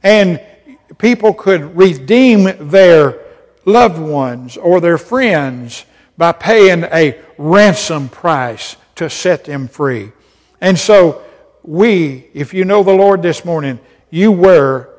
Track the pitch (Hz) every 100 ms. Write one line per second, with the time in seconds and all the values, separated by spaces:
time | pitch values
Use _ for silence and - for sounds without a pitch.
0 | 196 214 190 165 - _ _ - _ -
1 | 226 240 214 185 - 180 147 170 190 151
2 | 135 233 262 220 190 190 151 190 185 165
3 | 143 - - _ _ _ - 220 240 160
4 | 156 147 131 123 123 - 175 180 170 165
5 | - 247 247 165 139 123 120 - - _
6 | _ - 170 165 - 220 190 175 165 165
7 | 156 - - - 151 190 208 175 - 156
8 | 135 - 175 151 123 110 - - _ -
9 | 160 - 180 160 - 143 127 - 143 123
10 | 101 _ _ _ _ _ 180 180 - 208
11 | 170 135 - _ _ _ - 160 226 196
12 | 156 131 _ - 143 185 185 208 190 196
13 | 202 196 170 156 175 160 143 123 _ _
14 | _ 160 208 190 190 170 139 131 120